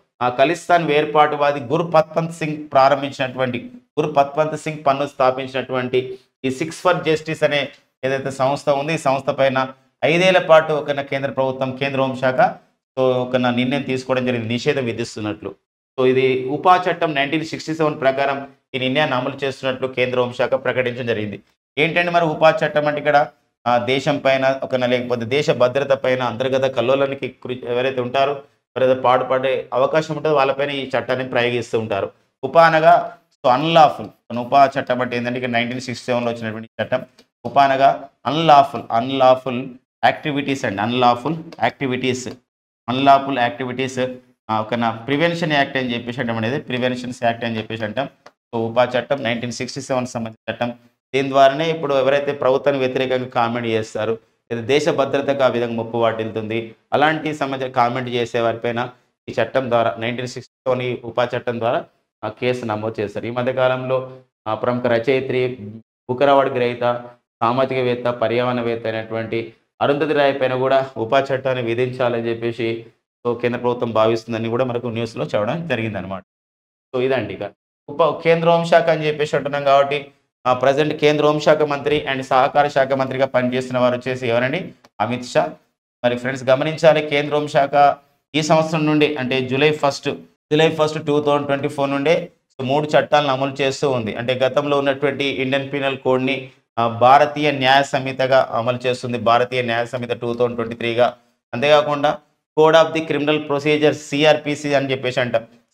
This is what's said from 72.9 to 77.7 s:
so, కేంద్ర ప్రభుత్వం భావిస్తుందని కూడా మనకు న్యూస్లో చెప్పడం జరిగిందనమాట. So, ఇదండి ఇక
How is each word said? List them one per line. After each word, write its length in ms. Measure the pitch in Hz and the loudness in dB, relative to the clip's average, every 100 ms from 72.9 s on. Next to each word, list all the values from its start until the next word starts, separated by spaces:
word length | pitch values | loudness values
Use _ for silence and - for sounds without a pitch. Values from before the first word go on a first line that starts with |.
| _ _ _ 120 | _ _ _ -6
so, 120 | 117 | -2
కేంద్ర 180 | 123 120 | -2 0
ప్రభుత్వం 320 | 120 123 120 | -2 -2 -2
భావిస్తుందని 580 | 110 110 117 - 113 113 | 2 2 0 -4 -6 -4
కూడా 160 | 120 | -2
మనకు 220 | 131 120 123 | -2 -2 -6
న్యూస్లో 380 | 113 117 120 | -6 -6 -6
చెప్పడం 440 | 151 110 104 165 170 | -4 -2 -2 -4 -4
జరిగిందనమాట. 540 | 120 110 98 92 95 - _ _ _ _ _ _ 127 | -4 -4 -6 -8 -12 -14 _ _ _ _ _ _ -2
So, 60 | |
ఇదండి 320 | 131 127 101 | 0 -2 -4
ఇక 160 | 98 101 - _ | -8 -12 -14 _